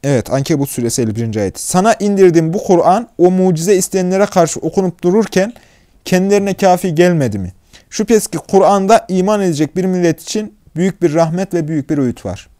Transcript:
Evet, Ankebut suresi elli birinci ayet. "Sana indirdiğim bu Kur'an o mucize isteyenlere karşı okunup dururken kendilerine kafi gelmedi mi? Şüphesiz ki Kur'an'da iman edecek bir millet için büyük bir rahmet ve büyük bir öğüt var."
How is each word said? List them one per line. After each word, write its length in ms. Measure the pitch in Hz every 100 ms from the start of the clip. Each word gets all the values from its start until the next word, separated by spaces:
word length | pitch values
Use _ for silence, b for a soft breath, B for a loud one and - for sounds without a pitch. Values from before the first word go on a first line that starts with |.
Evet, 280 | 135 135 -
Ankebut 380 | 135 135 151 139
suresi 320 | - 117 -
elli 140 | 113 107
birinci 240 | 113 107
ayet. 200 | 98 -
"Sana 340 | - 180 208
indirdiğim 600 | - 202 202 185 165 160
bu 100 | 185
Kur'an 460 | - 175 160 190 240 -
o 140 | 175
mucize 440 | 185 185 160 170 190
isteyenlere 500 | - 190 180 190 202
karşı 340 | 190 165 -
okunup 440 | 165 180 185 -
dururken 500 | 175 196 208 - 196 240 b b b b -
kendilerine 480 | 185 190 202 202
kafi 420 | 185 190 180 196 151
gelmedi 440 | 175 170 127 101
mi? 140 | 90 - b b b
Şüphesiz 380 | - 214 226 -
ki 100 | 165
Kur'an'da 680 | - 202 175 196 190 226 -
iman 320 | 185 185 214
edecek 340 | 190 147 151 185
bir 100 | 185
millet 360 | 185 175 165
için 360 | - 214 214 _ _ 160
büyük 260 | 185 -
bir 120 | 175
rahmet 400 | 151 160 170 190
ve 140 | 175 151
büyük 220 | 160 135
bir 80 | 151
öğüt 280 | 127 110 98
var." 240 | 87 - _